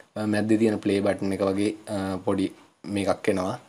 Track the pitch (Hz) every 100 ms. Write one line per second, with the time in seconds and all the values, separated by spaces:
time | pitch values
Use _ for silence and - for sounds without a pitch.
0 | - 107 107 104 107 107 110 104 104 98
1 | 98 95 98 95 98 98 104 - - 101
2 | 95 92 101 98 95 - - _ - 101
3 | 95 92 107 92 92 131